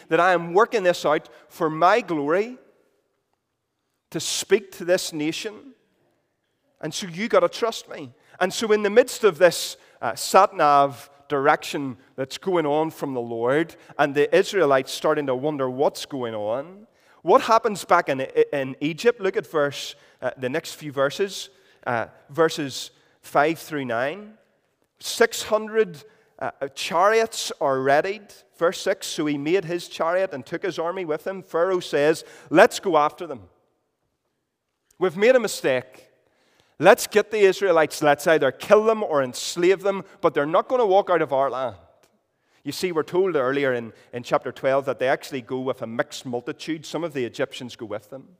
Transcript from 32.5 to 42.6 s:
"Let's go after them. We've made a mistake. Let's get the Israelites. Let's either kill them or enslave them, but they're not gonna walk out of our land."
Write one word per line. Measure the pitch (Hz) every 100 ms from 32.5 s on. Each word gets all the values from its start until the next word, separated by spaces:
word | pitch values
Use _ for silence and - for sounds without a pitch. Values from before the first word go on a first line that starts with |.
"Let's | 156 214 -
go | 202 156
after | 151 - 170
them. | 123 90 _ _ _ _ _ _ _ _ _ _ _ _ _ _ -
We've | 185 165
made | 226 254
a |
mistake. | 208 - 151 127 - - _ _ _ _ _ _ _ -
Let's | 175 233 -
get | 208 208
the | 220
Israelites. | 190 175 196 160 156 -
Let's | 147 143 180
either | 156 135
kill | - - 214
them | 220 220
or | 208 147
enslave | 127 - - 175 175 185
them, | 196 196 - -
but | 165
they're | 143 147
not | 185 233
gonna | 254 214
walk | 190 196
out | 170
of | 143
our | 135 135
land." | 123 123 92 _ _ _ _ _ _ _ _